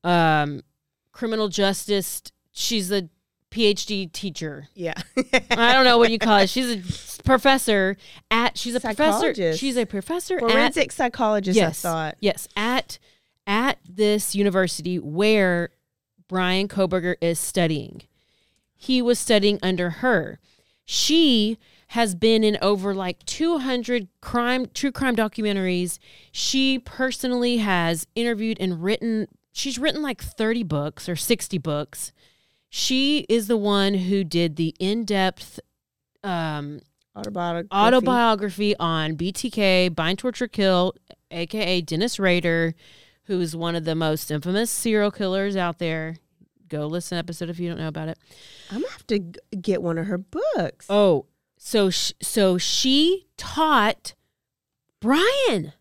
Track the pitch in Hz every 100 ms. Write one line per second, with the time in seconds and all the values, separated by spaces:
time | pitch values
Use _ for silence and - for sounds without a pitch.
0 | 175 175 160 156 147 143 - _ _ _
1 | _ - 226 220 214 175 196 190 - 202
2 | 185 - - _ _ - - 226 185 202
3 | 170 _ _ _ _ 220 214 208 - 202
4 | 185 - 196 151 156 143 147 - 170 160
5 | - - 262 254 - 233 233 262 254 233
6 | 233 226 220 208 190 247 247 220 180 -
7 | - - - 262 277 269 - 208 190 196
8 | - - _ 220 240 - 240 240 226 208
9 | 311 208 - - 170 160 269 247 220 202
10 | - 349 - 339 233 220 247 311 - -
11 | 254 - 220 214 190 208 170 160 175 160
12 | 156 - 202 - - - 220 254 - -
13 | _ _ _ _ - 202 262 - - 180
14 | 208 208 - 196 202 185 185 - 165 180
15 | 147 156 208 220 185 175 170 _ _ _
16 | _ _ _ 185 180 185 202 196 190 185
17 | 175 180 170 165 - - 165 151 - -
18 | - _ _ _ _ _ _ _ - 254
19 | 240 240 - 214 208 208 180 185 180 160
20 | 254 208 156 - _ _ _ _ - -
21 | - 311 311 233 214 226 _ _ _ 233
22 | 226 175 220 220 214 208 190 208 196 190
23 | 180 175 - - 330 330 262 247 233 240
24 | 190 _ - 240 240 254 247 - 277 -
25 | 269 226 220 - 214 196 185 180 180 -
26 | _ - _ - - 269 269 262 247 -
27 | 262 254 254 247 240 240 208 180 165 165
28 | - - 233 220 226 226 190 170 180 220
29 | 233 220 202 _ _ - 277 240 302 294
30 | 302 247 - - 220 233 190 151 147 -
31 | - 165 - 226 - 185 151 147 147 -
32 | - _ _ _ _ _ _ - - 262
33 | 277 302 - 233 202 226 208 202 196 196
34 | 185 196 180 165 170 151 160 - 185 220
35 | 208 202 185 - - - - _ _ _
36 | _ _ 202 175 160 151 143 147 _ _
37 | _ - - 196 175 170 170 196 214 254
38 | 254 247 233 214 208 180 208 202 170 160
39 | 156 156 175 196 254 220 196 185 180 165
40 | 160 196 254 226 247 - 196 185 180 -
41 | _ - _ 170 170 214 180 180 156 160
42 | 233 - 190 175 170 165 165 160 - -
43 | _ _ - 185 170 165 170 170 160 160
44 | 160 156 - 151 175 190 226 - 233 214
45 | 208 - 196 190 202 196 175 165 170 160
46 | 160 165 _ _ _ _ _ 151 151 175
47 | 170 175 170 165 170 175 175 170 160 156
48 | 160 - _ - - - - 202 494 -
49 | - 208 170 175 _ 202 175 185 175 165
50 | 196 180 190 311 587 508 165 - - 202
51 | 202 147 - _ _ _ - 226 196 175
52 | - - - - 190 180 - - 262 269
53 | 330 381 _ - - - 311 277 208 -
54 | - - _ _ _ _ _ _ _ _
55 | 214 285 403 554 508 208 151 -